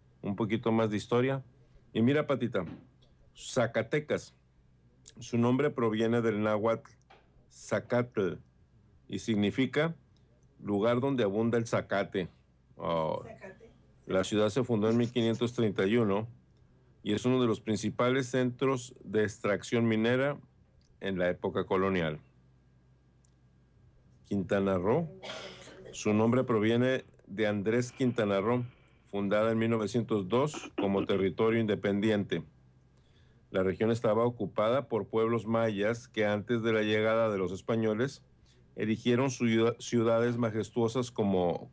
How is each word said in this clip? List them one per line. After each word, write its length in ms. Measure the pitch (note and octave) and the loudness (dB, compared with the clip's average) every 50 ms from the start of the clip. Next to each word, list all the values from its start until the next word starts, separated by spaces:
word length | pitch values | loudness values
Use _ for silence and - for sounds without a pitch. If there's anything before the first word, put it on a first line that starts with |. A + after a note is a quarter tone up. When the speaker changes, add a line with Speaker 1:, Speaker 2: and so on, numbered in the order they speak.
| _ - _ _ | _ -20 _ _
Speaker 1:
un 140 | - G2+ G2 | -8 -6 -4
poquito 360 | F2+ A2+ F#2+ A2+ A2 - A#2 | -4 -2 -2 -2 -2 0 0
más 180 | A2+ A2+ A2+ G#2 | 2 2 2 2
de 80 | G#2 | 0
historia. 460 | G2 - - A#2+ A#2+ B2+ C3 C3+ C3+ - - - - - - - - - _ - | -4 -2 0 0 0 2 0 -2 -4 -6 -12 -20 -20 -20 -20 -20 -20 -18 _ 0
Y 80 | G#2+ | 2
mira, 260 | A2+ C3 C#3+ D3+ D3 | 2 4 4 2 0
Patita, 380 | - C#3 A#2+ A#2+ G2+ - F#2+ E2+ D#2+ - - - - _ _ - - - _ - - _ | 0 -2 -2 -2 -2 -2 -4 -4 -6 -10 -14 -18 -20 _ _ -20 -20 -20 _ -20 -20 _
Zacatecas, 960 | - - - - C3 A#2 A2+ - A2+ A2 - - D3+ D3+ - G#2 F2+ - - - _ _ _ _ _ _ _ _ _ _ _ _ _ - - - - | -18 -14 -4 -2 0 0 0 0 -2 -2 -2 -2 -4 -2 -2 -2 -4 -4 -8 -18 _ _ _ _ _ _ _ _ _ _ _ _ _ -20 -20 -20 -18
su 180 | - - B2 | -8 -4 0
nombre 320 | A#2 A#2+ B2 B2+ C3 D3 D3 | 2 2 2 2 2 0 0
proviene 520 | - B2+ A#2 A2 G#2+ A2 A2+ A2+ A#2 A#2+ | 0 0 0 0 2 0 0 2 2 2
del 200 | A2+ A#2 G2+ G#2 G#2+ | 2 0 0 0 0
náhuatl 460 | G#2+ G#2+ G#2 G#2+ A2+ A2+ A#2 - - - _ _ - - - _ _ _ - - _ | 0 0 2 2 0 0 -2 -4 -12 -20 _ _ -20 -20 -20 _ _ _ -20 -20 _
Zacatl 840 | - - - - A2+ G2+ - - B2 B2 B2 B2 - A2 F#2+ F2 - - - _ _ _ _ _ _ - - _ - - - | -20 -18 -8 -4 -4 -4 -2 -2 -2 -2 -2 -2 -2 -2 -2 -2 -2 -6 -12 _ _ _ _ _ _ -20 -20 _ -20 -20 -14
y 120 | - G2 F#2+ | -10 -10 -6
significa 760 | - A#2 A2 G2+ G#2 G2 - C3+ C3 B2+ - C#3+ D#3 E3 D#3+ - _ _ _ - - _ _ _ - _ _ - | -4 -2 0 0 0 0 0 0 -2 -2 0 -2 -2 -2 -4 -8 _ _ _ -20 -20 _ _ _ -20 _ _ -10
lugar 380 | - G2+ G2+ G2+ G#2+ A#2 A#2+ B2 | -6 -4 -2 0 2 2 2 0
donde 240 | C#3 C#3 C#3 A#2+ A2 | 0 0 0 0 0
abunda 340 | G2 G2 A2 A2+ A#2 A#2+ | 0 0 0 0 2 0
el 100 | A#2 A2+ | 0 0
zacate. 640 | - A#2+ G2 - - G#2+ G2 F#2+ E2+ - G2 E2+ D#2+ - _ _ _ _ _ _ _ - | -2 -2 -4 -2 -2 -2 -2 -2 -2 -4 -4 -6 -6 -10 _ _ _ _ _ _ _ -14
Oh. 460 | - F2+ E2+ E2 D#2+ D#2+ D#2+ - - - | -8 -4 -2 -2 0 0 -2 -4 -6 -8
Speaker 2:
Zacate. 480 | - - - - - - - - - - - - - - - - | -12 -16 -16 -18 -18 -18 -20 -20 -20 -20 -20 -20 -20 -20 -16 -6
Speaker 1:
La 180 | - F#2+ F#2+ F#2 | -2 0 0 0
ciudad 260 | - G#2+ G#2 G#2+ G#2+ | 0 0 0 0 2
se 140 | G2+ C3+ B2 | 0 -2 0
fundó 260 | - A#2+ G2+ G#2+ A2+ | 0 0 2 2 2
en 80 | A2+ | 2
mil 140 | A#2+ A#2+ A#2 | 2 2 0
quinientos 420 | - B2 A2+ A2+ A2+ G#2 A#2+ A#2 - | 0 0 0 0 0 0 -2 -2 0
treinta 320 | - A2+ G#2 E2+ - G2 | 0 0 0 0 0 2
y 120 | G2 A#2 | 2 2
uno 300 | A#2+ A2+ G2 F#2+ G#2 A2+ - - - _ _ _ _ - - _ _ _ - _ _ - | 2 2 2 2 0 -2 -6 -10 -18 _ _ _ _ -20 -20 _ _ _ -20 _ _ -4
y 100 | G2+ G#2 | -2 -2
es 120 | G#2+ - | 0 2
uno 160 | B2+ C3 B2+ | 2 2 4
de 60 | B2 | 4
los 120 | A#2 G#2 - | 2 2 0
principales 640 | - A2+ G#2+ G2 - G#2 - - B2 B2 B2+ C3+ B2+ | -2 -2 -2 -2 -2 -2 -2 0 2 2 2 0 0
centros 680 | B2 - B2+ B2+ B2 B2 - C#3 C3+ C3+ B2 A#2+ - - - - | 0 0 0 0 0 -2 0 0 0 0 -2 -4 -10 -16 -18 -10
de 200 | - G2+ G#2+ G#2+ | -2 0 0 0
extracción 640 | G2+ - - - G#2 G2+ F2+ - - B2 A#2 A#2 | 0 -2 -2 -2 0 0 -2 -2 -2 0 2 2
minera 500 | A2+ A2 A2 A2 A#2 B2 B2+ C3+ C#3+ C#3 - - - _ _ - _ _ - _ _ _ _ | 2 2 2 2 2 2 2 0 -2 -2 -6 -12 -20 _ _ -20 _ _ -20 _ _ _ _
en 180 | F#2+ G2 F#2+ F2 | -6 -4 -2 0
la 100 | F2+ F2+ | 0 0
época 360 | F2 - - F#2+ F2 G2 F2+ | 0 -2 -4 -4 -2 -2 -2
colonial. 540 | - G2 F#2 F#2+ G2 F#2+ F2+ D#2+ D#2 D2+ D2+ - _ _ - _ _ _ _ _ _ _ _ _ _ _ _ _ _ _ _ _ _ _ _ _ _ _ _ _ _ _ _ - - _ _ _ _ - - - | 0 0 0 2 2 2 0 0 -2 -4 -6 -12 _ _ -20 _ _ _ _ _ _ _ _ _ _ _ _ _ _ _ _ _ _ _ _ _ _ _ _ _ _ _ _ -20 -20 _ _ _ _ -20 -20 -8
Quintana 520 | - G2+ G2+ F2 - G#2 G2+ G2 G2 F#2+ | -4 -4 -4 -2 0 0 0 2 2 0
Roo, 300 | F2+ F2 G#2 B2+ E3 E3+ D3+ - - - - - - - - - - - - - - - - - | 0 2 0 0 0 -2 -4 -8 -14 -14 -14 -14 -14 -14 -16 -16 -18 -20 -20 -20 -20 -18 -16 -14
su 200 | - - G#2+ G#2 | -4 -2 0 2
nombre 300 | G#2+ A2 A#2 A#2+ C3 B2+ | 4 4 4 2 2 2
proviene 640 | B2 A#2 G#2+ G#2 A2 A#2 A#2+ B2+ B2+ C3 B2+ - - - - - | 2 2 2 2 4 4 4 2 2 0 -2 -4 -10 -20 -20 -18
de 200 | - G2 G#2 G#2+ | -10 -4 -2 0
Andrés 440 | G#2 G#2 G2+ F#2+ A2 A2+ B2 B2 B2 | 0 0 0 0 0 0 0 0 -2
Quintana 500 | - - C3+ B2 A#2+ - G#2+ G2+ G2 G2 | -2 -2 0 0 0 0 0 2 2 2
Roo, 240 | F#2+ A2+ B2 B2+ B2 B2 - - _ _ _ _ _ | 2 0 0 0 -2 -6 -12 -20 _ _ _ _ _
fundada 460 | - - G2+ G2+ G2 G#2 G#2+ A2 A2+ | -8 -6 -4 -2 0 2 2 2 2
en 60 | A2+ | 2
mil 120 | A2+ A2+ A2+ | 2 2 0
novecientos 580 | A#2 A2+ G#2+ G2 - A#2+ A#2 - A2+ G#2 F#2+ | 0 0 -2 -2 -2 -2 -2 0 -2 -2 0
dos 440 | F2 A2 B2+ C#3+ D3+ - - - - - | 0 0 0 0 0 -2 -8 -12 -10 -6
como 280 | - G2+ G2 G2 G2 - | -4 -2 0 0 0 0
territorio 540 | - G2+ F#2 G2 F#2+ - - A2+ A2+ A2+ A2+ | 0 0 0 0 0 0 2 2 2 2 2
independiente. 800 | A2+ G#2 G2+ F2 - G2+ G2+ G2+ G#2 A2 G#2+ G2+ F#2 - F2 E2 - - - - - - _ _ _ _ _ _ _ _ _ - - - - _ _ _ | 2 0 0 0 0 0 0 2 2 2 2 0 0 -2 -4 -6 -6 -10 -16 -20 -20 -20 _ _ _ _ _ _ _ _ _ -20 -20 -20 -20 _ _ _
La 120 | - F#2+ F#2+ | -2 0 0
región 260 | F#2+ F2+ - A2 A2+ | 0 0 2 2 2
estaba 340 | A#2 A#2 - A2 G#2+ A2+ A#2 | 2 2 2 2 2 2 2
ocupada 640 | B2 B2 - G#2 F2+ - - G#2+ A2 B2 C#3+ B2+ - | 0 0 -2 -6 -4 -2 0 2 2 2 0 0 -2
por 180 | A#2 G#2 F#2+ | -2 -4 -2
pueblos 380 | - - A2 A2+ A2+ A#2 A2+ G2 | -2 0 0 2 2 0 0 -2
mayas 640 | A2 A2+ A2+ A#2 A2 G#2 G2 G2+ A2 A#2+ A#2 - - | 0 0 0 0 0 0 0 0 0 -2 -2 -8 -6
que 160 | - A2 G#2+ | -2 0 0
antes 360 | G#2 G#2 G#2 G2 - A#2+ A2+ A2 | 2 0 0 0 -2 -2 0 2
de 100 | A2+ A2 | 2 2
la 80 | A2 | 2
llegada 480 | G#2+ G#2+ G#2+ G#2+ A2 A2 A2 A2+ A2+ A2 | 2 2 2 2 2 2 2 2 2 2
de 80 | G#2 | 0
los 160 | F#2+ F#2 F2 F#2+ | 0 -2 -2 -4
españoles 680 | F#2 - - A#2 A2+ A2+ A2 G#2+ G#2+ B2+ C#3+ - - - - - _ - - - - - - - | -6 -4 -2 -2 0 0 0 0 0 -2 -2 -4 -10 -18 -20 -20 _ -20 -20 -20 -20 -20 -16 -8
erigieron 560 | - A2 G#2+ A2 A2+ - B2 A#2+ A#2+ C3+ C3+ | -4 -2 -2 -2 0 2 2 2 2 2 0
su 160 | B2 - B2 | 0 0 0
ciudad, 280 | A#2 A2+ A2+ A2+ A#2+ A#2 - | 2 4 4 4 2 0 -2
ciudades 580 | - - B2 A#2+ A2+ A2+ A2+ A2+ A#2 A#2+ A#2+ | -4 -2 0 2 2 4 4 4 2 2 0
majestuosas 720 | A#2 A#2+ A2 G#2+ A2 G2+ - - A#2+ A2+ A2 A#2 C3 A#2+ - | 0 -2 -2 -2 -4 -4 -2 -2 0 0 0 0 -2 -4 -2
como 600 | - - G#2 G2+ G2 F#2 F2+ E2+ - - - - | -2 -2 0 2 2 2 2 2 0 -2 -6 -14